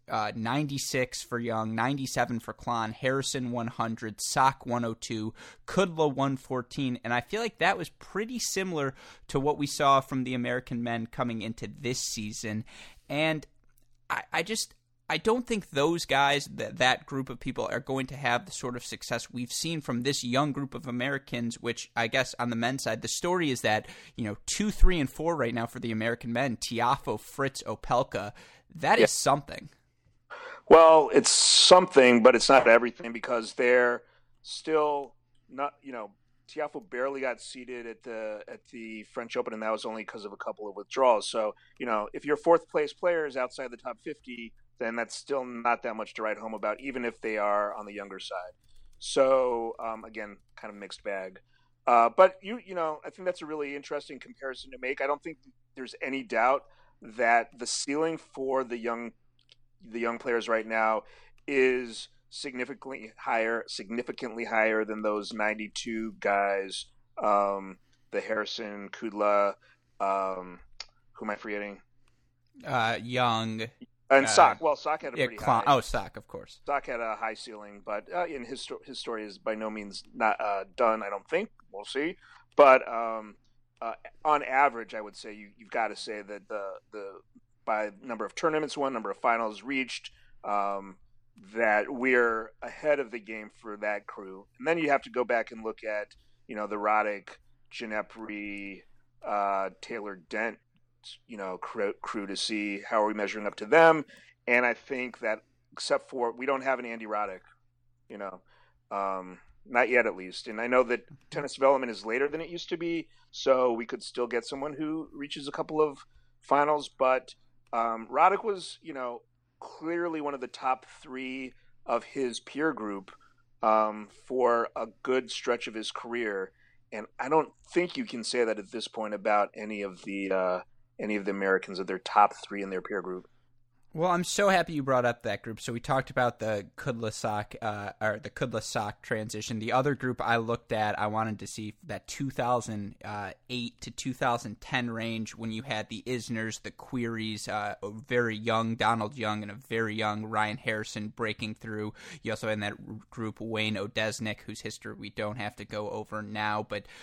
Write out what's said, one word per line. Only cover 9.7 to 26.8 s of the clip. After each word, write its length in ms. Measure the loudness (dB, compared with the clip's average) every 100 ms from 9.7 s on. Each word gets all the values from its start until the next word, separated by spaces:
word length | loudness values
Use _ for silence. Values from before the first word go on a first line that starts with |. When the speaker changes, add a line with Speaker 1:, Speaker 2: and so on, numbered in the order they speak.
| 2 6 6
Speaker 1:
from 240 | 4 -2
the 100 | -2
American 480 | -2 -2 -4 -4 -4
men 240 | -4 -4 -4
coming 360 | -4 -2 -4
into 260 | -6 -8 -10 -6
this 200 | -4 -4
season. 640 | -4 -6 -8 -6 -6 -6 -8 -14 -20 -18 -8
And 380 | -2 0 -2 -6 _ _ _ _ _ -6
I, 140 | -6 -4
I 100 | -4
just, 300 | -2 -4 -6 _ _ _ -6
I 60 | -2
don't 280 | 2 0
think 260 | 0 -4 -2
those 340 | 2 2 2 2
guys, 420 | 4 4 2 -2 -8
th-, 200 | -6 2
that 300 | 2 2 -2
group 220 | -8 -6
of 120 | -8
people 280 | -6 -4 -2
are 80 | -4
going 260 | -4 -4 -4
to 100 | -4
have 300 | 0 0 0
the 60 |
sort 240 | -8 -6 -6
of 80 |
success 480 | -10 -10 -4 -4 -4
we've 180 | -8 -6
seen 300 | -4 -4 -4
from 240 | -2 -2
this 180 | 0 0
young 300 | 2 2 2
group 240 | 0 -6 -8
of 100 | -8
Americans, 720 | -4 -2 -4 -6 -4 -4 -4
which 300 | -4 -6 -4 -2
I 100 | 0
guess 300 | 0 0 -2
on 120 | -2
the 60 | 0
men's 280 | -2 -2
side, 180 | -4 -4
the 60 | -4
story 420 | -4 0 0 0
is 120 | 0
that, 260 | 2 2 -2 -14 -14
you 100 | -6
know, 120 | -6 -6 -4
two, 240 | -2 0
three, 300 | 10 10 10
and 100 | 0
four 240 | -2 -2
right 180 | 0 0
now 140 | 0 -4
for 140 | -4
the 100 | -4
American 420 | -2 0 -2 -2
men, 240 | 0 0 -2
Tiafoe, 600 | -4 0